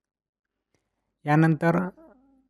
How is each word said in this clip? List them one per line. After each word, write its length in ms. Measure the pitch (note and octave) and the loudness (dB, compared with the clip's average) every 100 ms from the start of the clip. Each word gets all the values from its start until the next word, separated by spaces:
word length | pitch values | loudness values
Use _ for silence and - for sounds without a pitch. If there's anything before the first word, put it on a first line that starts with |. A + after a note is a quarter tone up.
| _ _ _ _ _ _ _ _ _ _ _ _ D3 | _ _ _ _ _ _ _ _ _ _ _ _ -2
यानंतर 600 | D3+ D#3+ D3+ E3+ E3+ F#3 - D#4+ _ _ _ _ | 2 2 0 -2 -2 -6 -12 -20 _ _ _ _